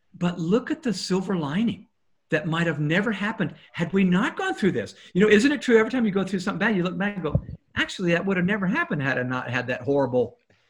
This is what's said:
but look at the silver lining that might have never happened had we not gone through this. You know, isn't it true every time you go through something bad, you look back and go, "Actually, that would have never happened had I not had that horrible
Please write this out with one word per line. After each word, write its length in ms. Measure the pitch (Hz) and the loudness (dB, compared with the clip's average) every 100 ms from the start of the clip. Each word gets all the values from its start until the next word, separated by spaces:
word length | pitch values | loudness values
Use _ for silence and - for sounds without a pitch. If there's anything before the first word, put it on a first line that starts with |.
| _ - | _ -4
but 220 | 175 175 | -2 -2
look 320 | 165 220 247 | 0 0 0
at 100 | 302 | -4
the 120 | 247 | -4
silver 420 | 185 - 185 185 185 | -4 -2 -2 -2 -4
lining 520 | 143 170 233 - - _ _ _ - | -2 -2 -2 -4 -10 _ _ _ -4
that 180 | 156 170 | -2 0
might 180 | 160 170 | 0 0
have 140 | 147 | 0
never 320 | 151 170 226 | 0 0 0
happened 420 | 196 208 226 180 - - | -2 -4 -4 -6 -6 -12
had 200 | - 170 | -6 -2
we 100 | 196 | 2
not 320 | 190 180 277 - | 4 4 0 -2
gone 180 | 381 370 | -6 0
through 160 | 196 | 0
this. 240 | 123 101 - - | 0 -6 -12 -4
You 80 | 180 | 2
know, 80 | 214 | 6
isn't 220 | 208 269 | 6 6
it 100 | 294 | 2
true 160 | - 226 | 4 4
every 140 | 220 | 4
time 140 | 262 220 | 0 0
you 60 | |
go 120 | 185 | 0
through 160 | 185 190 | -2 -2
something 200 | 190 170 214 | -4 -2 0
bad, 80 | 196 | 0
you 80 | |
look 140 | 175 175 | 0 -2
back 180 | 202 202 | -4 -4
and 80 | |
go, 180 | 156 - - - _ - | 0 0 -2 -14 _ -4
"Actually, 360 | 311 - 175 | -4 -2 0
that 120 | 170 190 | 0 2
would 120 | 185 | 0
have 80 | 180 | 0
never 200 | 214 185 | 0 0
happened 360 | 285 339 170 | -2 -2 -2
had 140 | 135 131 | 0 0
I 40 | |
not 260 | 127 127 120 | -2 -4 -2
had 180 | 123 123 | -4 -2
that 140 | 123 | -4
horrible 560 | 120 143 131 123 117 - _ _ _ | 0 0 2 0 -2 -6 _ _ _